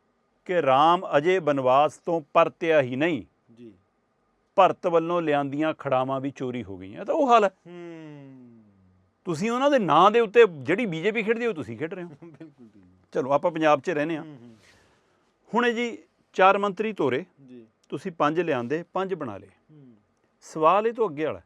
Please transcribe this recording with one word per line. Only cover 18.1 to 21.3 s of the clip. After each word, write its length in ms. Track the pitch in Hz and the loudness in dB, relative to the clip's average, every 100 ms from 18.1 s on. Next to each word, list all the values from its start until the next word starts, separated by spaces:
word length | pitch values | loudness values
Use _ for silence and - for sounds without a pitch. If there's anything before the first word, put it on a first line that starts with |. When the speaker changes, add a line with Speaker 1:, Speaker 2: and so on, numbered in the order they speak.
Speaker 1:
ਪੰਜ 300 | 165 151 160 | -2 -2 0
ਲਿਆਂਦੇ, 420 | 170 131 120 156 165 | -2 -4 -4 -6 -6
ਪੰਜ 200 | 185 190 | -8 -6
ਬਣਾ 240 | 180 131 98 | -6 -10 -12
ਲਏ। 100 | 98 | -18
Speaker 2:
ਹੂੰ। 460 | _ _ 151 131 107 _ _ _ _ | _ _ -20 -20 _ _ _ _ _
Speaker 1:
ਸਵਾਲ 460 | - 160 156 196 220 | -16 2 4 4 2
ਇਹ 60 | |
ਤੋਂ 160 | 226 214 | -2 -4
ਅੱਗੇ 160 | 143 | -2
ਵਾਲਾ। 160 | 151 | -6